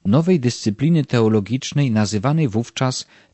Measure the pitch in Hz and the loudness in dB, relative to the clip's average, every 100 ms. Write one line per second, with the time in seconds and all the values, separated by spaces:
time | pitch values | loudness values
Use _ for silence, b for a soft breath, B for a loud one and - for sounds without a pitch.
0 | 98 127 165 180 123 - 113 101 147 170 | 0 2 4 2 0 -2 -4 -2 0 0
1 | - 123 110 110 98 127 - 143 139 110 | 0 2 4 2 0 -6 -4 -2 0 0
2 | 101 104 123 156 143 107 117 - 131 127 | 0 0 0 0 0 -2 -6 -4 -4 -4
3 | - b b | -12 b b